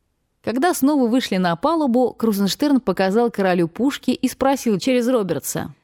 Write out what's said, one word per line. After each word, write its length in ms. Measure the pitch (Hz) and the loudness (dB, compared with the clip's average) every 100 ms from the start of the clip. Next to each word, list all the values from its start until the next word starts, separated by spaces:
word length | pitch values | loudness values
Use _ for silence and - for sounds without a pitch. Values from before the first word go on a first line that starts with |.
| _ _ _ _ | _ _ _ _
Когда 300 | - 240 349 | -6 -2 0
снова 340 | - 269 302 233 | 2 0 2 2
вышли 300 | 254 - 190 | 0 0 -2
на 180 | 180 170 | 0 0
палубу, 560 | 294 330 285 240 247 | 0 0 0 2 0
Крузенштерн 680 | - 226 196 196 - 294 262 | 0 -2 0 -2 0 0 2
показал 500 | - 180 190 214 240 | 0 0 0 2 0
королю 360 | - 190 180 165 | 0 0 2 0
пушки 440 | - 269 - - | 0 -2 -2 -4
и 180 | 247 254 | -2 -2
спросил 500 | - 269 269 240 190 | 0 0 0 0 0
через 300 | 262 247 233 | 0 0 2
Робертса, 640 | 247 185 139 - 156 160 - | 0 0 -4 -4 -8 -8 -14